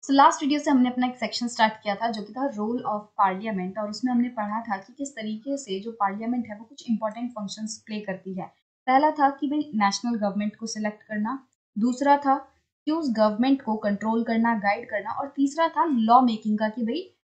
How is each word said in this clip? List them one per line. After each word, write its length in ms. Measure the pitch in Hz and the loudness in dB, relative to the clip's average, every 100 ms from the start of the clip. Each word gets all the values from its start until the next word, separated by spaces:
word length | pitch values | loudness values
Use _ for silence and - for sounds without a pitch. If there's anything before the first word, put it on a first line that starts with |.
So 60 | - | 2
last 320 | 277 277 - | 6 6 6
video 180 | 294 294 | 0 0
से 100 | 294 | 2
हमने 180 | 269 247 | 4 4
अपना 180 | 247 247 | 2 -4
एक 100 | 247 | -2
section 320 | 208 - 240 | -6 -4 -6
start 240 | - 220 220 | 2 0 0
किया 120 | 214 | -6
था 160 | 196 233 | -4 -2
जो 120 | 214 | -4
कि 100 | 196 | -8
था 180 | 262 269 | -6 -6
role 280 | 208 214 247 | -4 -4 -4
of 220 | - 214 202 - | -4 -6 -8 0
parliament, 580 | 196 185 220 196 185 190 | 0 2 -4 -4 -6 -6
और 120 | 208 | -8
उसमें 220 | 214 254 | -4 -2
हमने 160 | 240 240 | 0 0
पढ़ा 320 | 226 208 220 | -2 -6 -6
था 160 | 226 196 | -6 -8
कि 160 | 190 | -8
किस 200 | 247 277 | -12 -12
तरीके 440 | - 220 214 269 277 | -8 -8 -8 -6 -6
से 240 | 214 190 | -6 -8
जो 120 | 220 | -8
parliament 540 | 226 - 202 226 247 220 | -4 -4 -2 -4 -4 -6
है 120 | 208 | -12
वो 60 | |
कुछ 260 | 233 - - | -16 -20 -4
important 400 | 214 214 214 240 | -2 -2 -6 -8
functions 520 | 220 202 - 220 - - | -8 -10 -8 -10 -12 -10
play 140 | 214 | -10
करती 400 | 208 185 190 185 | -6 -8 -8 -10
है। 60 | 165 _ _ _ - | -10 _ _ _ 2
पहला 240 | 262 302 | 4 4
था 200 | 302 277 | 4 2
कि 160 | 277 285 | 2 -2
भाई 240 | 302 294 | -2 -2
national 400 | 220 202 202 240 | 0 0 0 -4
government 420 | 233 202 190 208 - | -2 -2 -2 -4 -6
को 100 | 226 | -10
सिलेक्ट 360 | 214 214 214 | -6 -6 -8
करना, 440 | _ 214 214 269 _ _ _ - | _ -4 -4 -4 _ _ _ -2
दूसरा 380 | 233 247 285 285 | -2 0 4 4
था 200 | 277 277 - _ _ _ | 6 2 0 _ _ _
कि 60 | - | -4
उस 220 | 320 311 | -2 0
government 500 | 220 214 214 254 269 | 2 2 4 2 2
को 140 | - 220 | 2 -2
control 480 | 208 202 220 226 | 0 -2 0 0
करना, 300 | 233 226 233 | 0 2 2
guide 360 | 226 202 208 233 | 2 0 -2 -2
करना, 200 | 214 202 | -8 -6
और 220 | - 277 277 | -8 -8 0
तीसरा 320 | 277 320 330 | 0 2 0
था 160 | 311 | 2
लॉ 360 | 320 254 220 240 | 2 2 8 8
मेकिंग 380 | 254 214 220 214 | 8 2 -2 0
का 100 | 220 | -2
कि 140 | 226 | -2
भाई 340 | 220 285 381 _ | -4 -4 -6 _